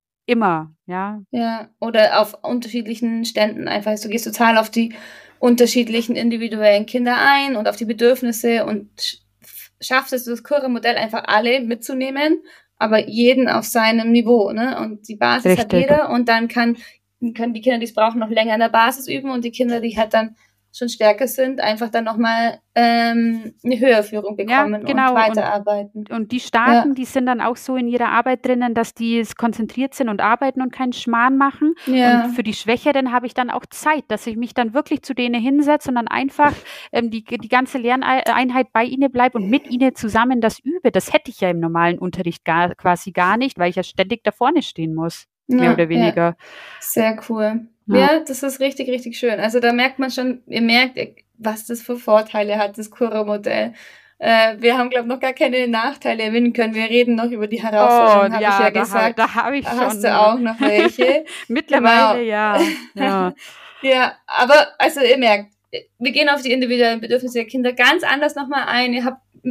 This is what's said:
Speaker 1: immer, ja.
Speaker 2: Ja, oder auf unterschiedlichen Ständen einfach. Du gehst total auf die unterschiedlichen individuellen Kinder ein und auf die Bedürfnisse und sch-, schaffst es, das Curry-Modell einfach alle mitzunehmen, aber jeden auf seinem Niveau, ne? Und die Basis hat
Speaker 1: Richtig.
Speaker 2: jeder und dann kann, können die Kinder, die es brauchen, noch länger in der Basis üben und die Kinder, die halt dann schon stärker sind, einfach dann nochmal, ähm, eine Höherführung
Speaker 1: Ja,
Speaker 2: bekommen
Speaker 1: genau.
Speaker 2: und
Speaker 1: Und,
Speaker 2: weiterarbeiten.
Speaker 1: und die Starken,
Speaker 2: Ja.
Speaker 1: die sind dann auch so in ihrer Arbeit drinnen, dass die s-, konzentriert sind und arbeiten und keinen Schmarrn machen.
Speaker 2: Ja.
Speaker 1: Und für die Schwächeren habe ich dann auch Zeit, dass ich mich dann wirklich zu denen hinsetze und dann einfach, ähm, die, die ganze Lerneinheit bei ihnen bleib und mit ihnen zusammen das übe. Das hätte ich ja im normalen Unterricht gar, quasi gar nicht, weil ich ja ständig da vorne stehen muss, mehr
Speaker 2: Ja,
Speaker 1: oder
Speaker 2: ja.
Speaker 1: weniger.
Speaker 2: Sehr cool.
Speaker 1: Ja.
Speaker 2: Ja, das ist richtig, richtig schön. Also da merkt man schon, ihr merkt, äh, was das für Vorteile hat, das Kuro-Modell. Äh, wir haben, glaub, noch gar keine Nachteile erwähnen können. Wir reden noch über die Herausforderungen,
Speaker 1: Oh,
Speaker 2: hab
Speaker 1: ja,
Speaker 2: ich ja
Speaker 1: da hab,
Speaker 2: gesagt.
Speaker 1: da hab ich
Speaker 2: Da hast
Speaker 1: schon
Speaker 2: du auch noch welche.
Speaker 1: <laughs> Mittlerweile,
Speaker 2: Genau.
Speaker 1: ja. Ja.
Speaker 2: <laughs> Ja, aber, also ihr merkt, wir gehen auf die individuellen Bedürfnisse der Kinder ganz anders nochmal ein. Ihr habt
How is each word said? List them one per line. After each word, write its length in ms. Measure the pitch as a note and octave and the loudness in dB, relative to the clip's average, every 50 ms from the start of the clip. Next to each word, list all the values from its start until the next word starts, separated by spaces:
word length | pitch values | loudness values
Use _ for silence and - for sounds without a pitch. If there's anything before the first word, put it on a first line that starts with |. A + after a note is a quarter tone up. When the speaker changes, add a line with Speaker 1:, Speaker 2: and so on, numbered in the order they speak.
| _ _ _ _ _ | _ _ _ _ _
Speaker 1:
immer, 480 | - B3 A#3+ A3 F#3+ E3+ D#3+ D#3+ D#3 D#3+ _ _ - | -2 0 0 2 0 0 -2 -4 -10 _ _ _ -10
ja. 340 | F3+ F#3 F#3+ G3+ G#3+ G#3 G3 _ | -8 -8 -8 -8 -10 -12 -14 _
Speaker 2:
Ja, 400 | - A#3+ A#3 A3+ A3+ A3+ G#3+ - _ - | -6 -6 -4 -4 -6 -8 -12 -16 _ -10
oder 400 | - A3+ A3+ A3+ G#3+ - - G3+ | -8 -2 2 4 4 4 4 2
auf 160 | G#3+ G#3+ - - - | 0 0 -4 -10 -8
unterschiedlichen 840 | G#3+ A#3+ B3 A#3 A3+ A3 A#3+ A3 G#3 A#3 A3 A#3+ A#3 A3+ A3+ A#3 | -6 -6 -6 -6 -6 -8 -8 -8 -8 -8 -6 -4 -4 -4 -4 -6
Ständen 420 | A#3 - - G#3+ G#3+ G#3+ - - - | -4 -2 0 0 -2 -2 -4 -8 -6
einfach. 260 | - G#3 G3+ G#3+ G#3+ G#3 | -6 -6 -4 -4 -6 -6
Du 80 | - A3 | -6 -6
gehst 160 | G3+ A#3 - | -6 -6 -6
total 320 | G#3+ G#3+ - A#3+ A3+ A3+ A3 | -6 -4 0 2 2 4 2
auf 140 | A3 A3 | 0 0
die 240 | - A#3 A#3 A#3 - - - - - - - - _ - | 0 -2 -2 -2 -4 -12 -20 -20 -20 -20 -20 -20 _ -2
unterschiedlichen 760 | - B3 A#3+ A#3+ A#3+ A#3 - B3+ A#3+ G#3+ A3 A#3 A#3 - A#3+ | 2 2 4 4 4 4 4 2 0 0 -2 -4 -2 -2 -2
individuellen 680 | - A#3 A#3+ A#3 A3+ A3+ A3+ A3 G#3+ G#3+ G#3 G3+ G3+ G#3+ | -2 -2 -2 -2 -2 -4 -6 -2 2 4 4 4 4 2
Kinder 320 | G#3+ - B3+ A#3+ A#3+ B3 A#3+ | -2 -4 -2 -2 0 0 2
ein 380 | - C#4 C#4 C#4 C#4 C#4 C4+ | 4 4 4 4 2 0 -2
und 120 | G#3 A3 G#3 | -2 -2 -2
auf 100 | G#3 - | -4 -4
die 80 | A#3+ | -4
Bedürfnisse 800 | G#3+ A#3 G#3+ A#3+ A#3+ C4 B3+ B3+ A#3 A#3 - - A#3 A#3 A3+ - | -6 -2 2 2 2 2 2 0 -4 -4 -2 -2 0 0 0 0
und 240 | - G#3+ G3+ G3+ - _ - | -2 -4 -6 -8 -10 _ -10
sch-, 200 | - - - - _ _ _ _ _ - - - - - _ _ | -10 -10 -10 -10 _ _ _ _ _ -20 -20 -20 -20 -20 _ _
schaffst 340 | - - B3+ C4 C4 C4 C4+ | -6 -2 -2 -2 -2 -2 -4
es, 120 | B3+ B3 | -6 -6
das 180 | A#3+ A#3+ A#3 A#3 | -6 -8 -8 -6
Curry-Modell 540 | - D4 D4 C4 C4 A#3+ A#3 A3+ A#3 A#3+ - | -2 -2 -2 -2 -2 -4 -2 -2 -2 -2 -2
einfach 260 | A3+ G#3+ A3 - - - | -2 -4 -6 -6 -2 0
alle 340 | G3 G#3+ A3+ A#3 B3 C4+ | 0 0 2 2 0 0
mitzunehmen, 800 | B3+ A3+ A#3 A#3 - - C4+ C4 C4 C4 C4+ C#4 D4 D#4 E4 F#4+ - - - _ _ _ _ - | 0 -2 -6 -6 -6 -6 -6 -6 -4 -4 -4 0 0 0 0 0 -4 -10 -20 _ _ _ _ -4
aber 300 | - G#3+ A3 A3 G#3+ G#3+ | 0 2 2 2 2 0
jeden 400 | G#3 A3+ A#3+ A#3+ C4 C4 B3+ - | 0 2 4 4 4 4 4 2
auf 180 | - A3 G#3+ | 0 -2 -2
seinem 460 | - - A#3 A3 A3 A3+ A3+ A3+ A#3 | -2 0 0 2 2 2 2 2 4
Niveau, 400 | A#3 A#3+ A#3 A3 A#3+ A#3 G3+ G3 | 4 4 4 4 4 4 2 0
ne? 280 | A3 G#3+ A#3 C4 - - | -2 -2 -4 -4 -4 -4
Und 260 | - A3 G#3+ - - - | -6 -8 -10 -12 -14 -14
die 80 | A3 | -6
Basis 420 | - A#3 A#3+ - B3+ A#3 F3+ F#3 G#3 | 0 2 2 2 2 4 2 2 2
hat 160 | A3+ G#3+ - | 2 2 2
Speaker 1:
Richtig. 80 | F3+ C4+ C4+ | 2 4 4
Speaker 2:
jeder 200 | D4 D4+ D4+ - | 4 4 2 2
und 180 | A#3+ A#3+ A#3+ A#3 | 0 0 2 2
dann 200 | A3+ A3+ A3+ A#3 | 2 2 0 -2
kann, 280 | - A#3+ A#3 A#3 A#3 A#3 - - - _ _ _ _ - A#3+ A#3 A3+ | -2 0 0 0 0 -2 -6 -20 -20 _ _ _ _ -8 -8 -8 -6
können 180 | - A#3 A#3+ A#3 | -6 -6 -6 -6
die 80 | A3 | -2
Kinder, 180 | A3 B3+ B3+ A#3 | 0 0 0 0
die 60 | A3+ | -2
es 80 | A#3 - | -4 -2
brauchen, 260 | - G#3+ A3+ A3+ B3 | 0 0 0 0 -2
noch 100 | A3 G#3+ | -4 -2
länger 240 | A3+ A3 A3 A#3 G#3+ | 0 0 0 0 0
in 60 | A3 | 0
der 100 | A#3 A3+ | 0 2
Basis 380 | A3+ A3+ A3+ A#3 C4+ C4+ - - | 2 2 2 2 0 -4 -6 -8
üben 240 | C#4 C#4 C4 C#4 | -8 -6 -6 -6
und 120 | C4 B3 A#3 | -6 -4 -6
die 60 | A#3+ | -4
Kinder, 280 | A#3 - B3+ A#3+ A#3+ A#3 | -4 -2 -2 -2 -2 -2
die 180 | A3 A#3 A3 G#3+ | -4 -4 -2 -2
halt 160 | A3 A3 - | -2 0 0
dann 220 | A3+ A3 A3+ - _ _ _ _ _ _ _ | 0 -2 -2 -6 _ _ _ _ _ _ _
schon 160 | - - B3 A#3+ | -12 -10 -8 -8
stärker 400 | A#3+ - - G#3+ G#3 - C4+ B3 | -4 2 2 2 2 2 0 -4
sind, 320 | - - C4 C4 C4+ B3+ | -2 -2 -2 -2 -2 -4
einfach 280 | - - G#3+ G#3+ A#3+ A3+ | -2 -2 -2 -2 -4 -4
dann 140 | A3+ A#3 A3+ | -4 -4 -4
nochmal, 560 | A3 G3+ G#3+ A#3 A3+ A3+ A3+ A#3 A#3 - - _ _ - | -2 -2 0 0 0 0 0 -2 -2 -4 -6 _ _ 0
ähm, 800 | A#3+ A#3+ A#3 A#3 A#3 A#3 A#3 A#3 A#3 A#3 A#3 A3+ A3+ A3 A3 - _ - | 2 2 4 4 2 2 0 0 0 0 0 -2 -4 -6 -12 -14 _ -4
eine 160 | A#3+ B3+ A3 | -4 -2 2
Höherführung 580 | A#3+ C4+ A#3+ G#3+ G#3 G#3 - G#3 G#3 - G#3+ G#3+ | 4 4 4 4 2 -2 -4 -8 -8 -6 -6 -6
Speaker 1:
Ja, 260 | G3+ A3 A#3+ C4+ C#4+ | -4 0 2 2 2
Speaker 2:
bekommen 220 | D#4 D#4 G#3 G#3 | 0 -2 -4 -4
Speaker 1:
genau. 240 | C#4+ C#4 C4 C4 C4 | -2 -2 0 2 2
Speaker 2:
und 60 | B3+ | 2
Speaker 1:
Und, 0 | |
Speaker 2:
weiterarbeiten. 920 | A#3+ A3 A3 A3 G#3+ G3+ - G3+ G#3 G3 G#3 G#3 G#3 G#3 G3+ - A3 G#3+ - | 2 2 2 0 0 -2 -2 -2 -4 -2 -2 -4 -4 -4 -8 -12 -14 -12 -8
Speaker 1:
und 200 | A#3+ A3+ A3 G#3 | -8 -8 -6 -6
die 80 | A#3 B3 | -6 -6
Starken, 500 | - - - A#3 A3+ A#3+ A#3+ A#3+ A#3 D4 | -4 -2 0 2 4 4 4 4 4 2
Speaker 2:
Ja. 40 | C4+ | 0
Speaker 1:
die 100 | B3+ B3+ | -4 -4
sind 200 | - - C4+ B3+ | -4 -2 -2 0
dann 160 | B3+ B3 A3+ | 0 0 0
auch 160 | - A3+ B3 - | -2 -4 -4 -6
so 180 | - - C4 | -6 -6 -4
in 120 | B3+ B3 A#3+ | -4 -2 -2
ihrer 220 | A#3+ B3 A#3+ A3 | -2 0 0 0
Arbeit 360 | - A3+ A#3+ C4 B3+ B3 - | 0 0 0 0 0 -2 0
drinnen, 300 | B3 B3+ A#3+ B3 A#3+ A3+ | 0 0 0 0 0 0
dass 180 | A3+ A#3 - - | -2 -2 -4 -4
die 260 | - A3+ A#3 A#3 A#3 | -4 -2 0 0 0
s-, 160 | A3+ G#3 - | -2 -2 -4
konzentriert 600 | - - A#3 G#3+ - A3 G3 - - C4 C4+ - | -4 -2 -2 -2 -2 -6 -6 -4 -4 -4 -4 -2
sind 140 | - - A3+ | -4 -4 -2
und 120 | G#3 F#3+ | -2 0
arbeiten 400 | - G#3 A3+ - C#4 C4+ C4 C4 | 0 0 0 0 0 -2 -2 -2
und 100 | C4 B3+ | -4 -4
keinen 220 | - - C4 B3+ A#3+ | -4 -4 -4 -4 -4
Schmarrn 440 | - - A#3+ A#3 A#3 A#3 C4 C4+ C4+ | -6 -4 -2 0 2 2 4 4 4
machen. 360 | C#4 C#4 C#4 - D4+ D4+ E4 - - - | 2 0 0 0 0 0 0 -2 -2 0
Speaker 2:
Ja. 380 | C4 B3+ B3 B3 A#3+ A#3+ A#3 | 2 4 4 6 4 4 2
Speaker 1:
Und 100 | B3 A#3+ | 0 -2
für 80 | A#3+ A3 | -4 -4
die 100 | G#3+ G#3 | -4 -6
Schwächeren 580 | - - G#3 A3+ A#3+ - D4+ C#4+ C4+ C4 B3+ | -4 -2 -2 -2 0 0 0 0 0 0 0
habe 140 | A#3 B3 A#3+ | -2 -2 -4
ich 80 | B3 - | -4 -4
dann 160 | - B3+ A#3+ | -4 -4 -4
auch 160 | - B3 - | -4 -8 -8
Zeit, 380 | - - - - D4+ D#4 D4 - - | -10 -12 -4 -2 0 0 0 -2 -4
dass 180 | G#3+ G#3 - A#3+ | -6 -6 -6 -6
ich 100 | A3 A3 | -6 -6
mich 160 | A#3+ A#3 - | -6 -6 -2
dann 220 | - A#3+ A3+ G#3+ | -2 -2 -2 -2
wirklich 260 | C#4 D4 - D#4 C#4 | -2 -2 -2 -4 -6
zu 140 | - - C4 | -4 -6 -4
denen 260 | - B3 A#3+ A#3+ A#3+ | -4 -2 -2 -2 -2
hinsetze 480 | A3 C4 C#4 D4 D4 C#4 D4 D4 - - | 0 2 2 2 2 2 2 0 0 -2
und 60 | B3+ | -2
dann 120 | A#3+ A3+ - | -2 -2 -2
einfach, 460 | - A#3 C4+ C#4 - - D4 D4 - - - - - - - - | -2 -2 -4 -2 0 2 2 2 2 0 -10 -18 -20 -20 -12 -6
ähm, 180 | - - A#3+ A3+ | -4 -2 -2 -2
die, 140 | G#3+ A3+ A3 | -4 -8 -10
die 260 | - - A#3+ - G#3+ | -8 -10 -10 -4 0
ganze 300 | - B3 C4 B3+ - C4+ | 0 0 0 0 -4 -4
Lerneinheit 880 | A3+ A#3+ B3 C4 C4 - B3+ C4 - - A#3 A#3 C4 B3+ B3 C4 B3+ - | -2 0 0 0 0 0 0 0 0 0 0 0 0 0 0 -2 -2 0
bei 120 | - A3+ A#3 | 0 -2 -2
ihnen 280 | B3 B3 C4 C#4 C4+ | 0 0 0 0 0
bleib 220 | - B3 B3 B3+ B3+ | 2 2 0 2 0
und 160 | A3+ F#3+ F#3+ | -2 -2 0
mit 180 | A#3 D4 - - | 0 0 -2 -2
ihnen 240 | A#3 B3 C4 C4 B3 | -2 0 0 0 0
zusammen 440 | - - A3 G3 A3+ A#3 B3+ C4+ A#3+ | -2 -4 -2 0 0 2 2 0 0
das 200 | G#3+ A3 - - | 0 -2 -2 -4
übe. 320 | - B3+ E4 F#4 - B3 | -6 -6 -4 -2 0 0
Das 200 | - F#3 - - | 0 0 0 0
hätte 200 | - D4+ - - | 0 -2 -2 -4
ich 100 | A#3 - | -8 -4
ja 80 | G3+ F3+ | -2 -2
im 100 | F3 E3+ | -2 -2
normalen 380 | E3 E3 E3 E3+ E3+ E3+ F3 F3 | -2 -2 0 0 0 0 0 -2
Unterricht 480 | F#3 F3+ E3 F3 F#3 F3 E3 - - | -4 -8 -6 -6 -6 -6 -8 -6 -4
gar, 300 | - E3 E3 F3 F3+ F3+ | -2 0 0 0 0 -2
quasi 360 | - - F#3 F3 F3 - G3 | -2 0 0 0 0 -2 -6
gar 260 | F3 - F3+ F#3 G3+ A3+ | -4 0 0 2 2 0
nicht, 200 | C4 C#4 - - | -2 -4 -4 -2
weil 140 | F3 F3 | -2 -2
ich 40 | F3+ | -2
ja 80 | G3+ - | -4 -6
ständig 400 | - - - A#3 F#3+ A#3 A3+ - | -4 -2 -4 -2 -2 -4 -4 -4
da 80 | G#3+ | -4
vorne 300 | G#3 - A#3+ B3+ D#4+ D#4+ | -2 0 0 0 2 0
stehen 320 | - - - - E3 D#3+ D#3+ | -2 -4 -6 -8 -6 -6 -4
muss, 320 | D#3+ D#3+ E3 - - - _ _ _ _ - | -4 -6 -6 -8 -10 -16 _ _ _ _ 0
mehr 160 | B3 B3+ B3+ | 0 2 4
Speaker 2:
Ja, 80 | A#3+ A#3 | 4 4
Speaker 1:
oder 100 | - E3+ | 2 2
Speaker 2:
ja. 60 | D#3+ | 0
Speaker 1:
weniger. 480 | E3+ E3 E3+ E3 - F3 E3+ E3+ E3+ - - - - - - - - - | 2 2 2 2 2 2 0 0 -2 -4 -12 -20 -20 -20 -20 -20 -20 -14
Speaker 2:
Sehr 400 | - - - A#3+ A3 A3 A3 A3 - - | -10 -6 -2 0 0 0 0 -4 -6 -6
cool. 400 | A#3 A3 G#3+ G#3+ A3 A#3 A#3 - _ _ _ - | -4 -2 -2 -2 -2 -4 -8 -10 _ _ _ 0
Speaker 1:
Ja. 60 | G3+ B3+ | 4 4
Speaker 2:
Ja, 220 | C4+ C#4+ D#4 D#4+ | 4 4 4 2
das 240 | D#4 D#4 C4+ - - | 0 -4 -8 -6 -6
ist 160 | C#4 C4 - | -6 -4 -2
richtig, 280 | C4 C#4 C4+ - C4+ B3 | -2 -2 -2 -4 -6 -4
richtig 300 | B3 B3 B3 A#3 A#3 - | -4 -6 -6 -8 -8 -4
schön. 220 | - A#3+ G#3+ - | -2 -2 -2 0
Also 200 | G3 A3 A3+ B3 | -2 0 0 2
da 140 | A#3+ A#3+ A#3+ | 2 2 2
merkt 240 | A#3+ B3 C4+ C4 - | 2 0 -2 -2 -4
man 140 | C#4 C4 | -6 -4
schon, 320 | B3 C4 B3+ B3+ A#3+ B3 _ | -4 -4 -4 -4 -4 -6 _
ihr 160 | - - A3+ | -8 -4 -2
merkt, 340 | A#3 A#3 A#3 A#3+ C4 B3+ B3+ | 0 2 2 2 2 0 -2
äh, 200 | - - - - _ _ _ _ - | -6 -10 -10 -12 _ _ _ _ -10
was 260 | A3 A3 G#3+ A3 - | -6 -6 -6 -6 -8
das 160 | - A#3 A#3 | -10 -10 -10
für 140 | - - A#3+ | -8 -10 -10
Vorteile 640 | A#3+ - - G#3+ G#3+ A3 A3 - G#3+ G#3 G#3 G3+ G#3+ | -6 0 4 4 4 4 2 -2 -4 -2 -2 -2 -2
hat, 180 | G#3 G3+ G#3 - | -2 -4 -6 -10
das 140 | G#3+ G#3 | -14 -12
Kuro-Modell. 840 | - - B3 A3+ A3 G#3+ G#3+ G#3 G#3 G#3 G#3 G#3+ A3 A3 G#3+ A#3 A#3 - - - - - _ _ _ - | -6 -4 -4 -2 -2 -2 -2 -2 -4 -4 -4 -2 -2 -2 -2 -4 -6 -12 -20 -20 -20 -20 _ _ _ -4
Äh, 380 | - A3+ A3+ A3+ A3 A3 A3 G#3+ | 0 2 4 4 4 2 2 0
wir 180 | A#3 A#3 B3 C4 | 2 2 2 2
haben, 140 | A#3+ A#3+ | 0 0
glaub, 160 | B3+ B3 A#3+ A#3 | -2 -2 -2 -4
noch 120 | B3+ C4 | -4 -4
gar 140 | C4+ C4 C4 | -4 -4 -2
keine 340 | - D#4 C4 A#3+ B3+ B3 A#3+ | 0 0 0 0 0 0 0
Nachteile 540 | A#3 A3 A3+ C4 C#4 - - B3 A3+ A3+ | 0 -2 -2 -4 -6 -6 -4 -4 -4 -2
erwähnen 320 | A3 A3 A3 A#3+ A#3+ A#3+ A#3 | -2 -2 0 0 0 0 0
können. 220 | A#3 A#3 A3+ A3 | 0 -2 -2 -2
Wir 120 | A3 A3 A3 | -2 -2 0
reden 280 | A3+ A#3+ B3 B3 A#3+ | 2 2 2 2 2
noch 160 | A3+ A3+ A#3+ | 0 0 -2
über 160 | A#3+ G#3+ G#3 G#3 | -4 -4 -6 -6
die 160 | G#3+ A#3 A#3 | -6 -6 -4
Herausforderungen, 720 | A3+ G#3+ G#3+ G#3 A#3+ A#3+ A#3+ A#3 A3+ G#3+ G3+ G3+ A3+ A3+ | 0 2 4 6 6 6 6 6 6 6 6 6 4 2
Speaker 1:
Oh, 20 | |
Speaker 2:
hab 60 | A3 | 0
Speaker 1:
ja, 80 | G#3+ G#3 | 0 2
Speaker 2:
ich 100 | G3+ G3 | 2 2
ja 0 | |
Speaker 1:
da 200 | G3 G#3+ G#3 G#3+ | 2 2 2 0
hab, 60 | G3+ | -2
Speaker 2:
gesagt. 340 | - G3 G#3 A3 A3+ A#3 - | 0 0 0 0 0 0 0
Speaker 1:
da 140 | A3+ A#3+ - | -2 -2 0
hab 200 | A3+ A#3 A#3 C#4 | -2 -2 -2 -2
ich 120 | C#4+ - | -4 -4
Speaker 2:
Da 60 | - | -4
hast 220 | A#3+ A#3+ B3 C#4 - | -2 -2 -2 -2 -2
Speaker 1:
schon 80 | G#3 G#3 | 0 0
Speaker 2:
du 160 | A#3 - - | 2 4 4
auch 180 | G#3+ G#3+ A3+ B3+ | 4 4 4 2
noch 220 | A#3+ A3+ A3+ A3+ | -2 -4 -2 0
welche. 640 | C4+ C4+ G#3 G#3+ D#4+ E4+ - - B3 B3+ C#4 D4+ D#4+ - - | 0 2 4 4 4 2 2 2 2 2 2 2 -2 -6 -12
Speaker 1:
<laughs> 120 | - - - | -14 -10 -6
Mittlerweile, 720 | A3+ C#4+ - - C#4+ C4 A#3+ A3+ A3+ A3+ A3+ A3 G#3 B3 | -4 -4 -2 0 2 4 4 6 6 6 6 4 2 0
Speaker 2:
Genau. 100 | A#3+ A3+ | -2 -2
Speaker 1:
ja. 300 | G#3 G#3 G#3+ G#3+ G#3 A3 E4+ D#4 D#4 B3 - - - | -2 0 0 2 2 2 0 0 -2 -6 -10 -14 -8
Ja. 400 | G3+ C4+ A3+ G3 F#3+ F#3 F3+ - - | -4 -2 0 0 0 -2 -2 -4 -8
Speaker 2:
<laughs> 440 | - - - - - - - - | -14 -20 -20 -20 -20 -20 -14 -4
Ja, 320 | - C4+ C4 B3+ B3 - - - _ - | 0 2 2 2 2 0 -2 -6 _ -6
aber, 400 | - - A#3+ A#3+ C#4 - - - - - | -2 0 4 6 6 6 6 4 0 0
also 220 | - D#4 D#4+ C#4 | 0 0 0 2
ihr 180 | C4+ A#3 B3+ C4 | 4 4 4 4
merkt, 340 | B3+ A3+ G#3 G3+ G3+ - _ _ _ _ - - - _ _ - | 4 2 2 2 0 -6 _ _ _ _ -16 -16 -16 _ _ -8
wir 140 | A#3 C4 | -6 -2
gehen 160 | A#3 C4+ D4+ D4 | 0 0 2 2
auf 120 | C#4+ C#4+ B3+ | 0 0 0
die 80 | C4 | 0
individuellen 480 | A#3 C4 B3+ A#3 B3 A#3+ A#3+ A3+ A3+ A3+ | 0 0 0 0 2 2 2 2 0 -2
Bedürfnisse 380 | A3 A3+ A#3 B3+ B3+ B3+ B3 A#3+ | -4 -2 -2 -2 -2 -2 -6 -6
der 80 | A3+ A3 | -6 -6
Kinder 240 | - C4 B3 B3 B3 | -4 -4 -2 -2 0
ganz 300 | B3 B3 B3+ D4+ F4+ D#4+ | 2 4 4 4 2 0
anders 320 | - - C#4 D4 D4+ D4+ | -2 -2 0 -2 -2 -4
nochmal 300 | C#4 C#4 B3+ D4 C#4 A#3+ - | -4 -6 -4 -4 -4 -2 -2
ein. 260 | - A#3+ B3 B3 A#3+ | -2 -2 0 -2 -2
Ihr 120 | B3 A#3+ | -2 -4
habt 160 | B3 A#3+ - _ _ _ _ - B3 | -4 -6 -8 _ _ _ _ -8 -8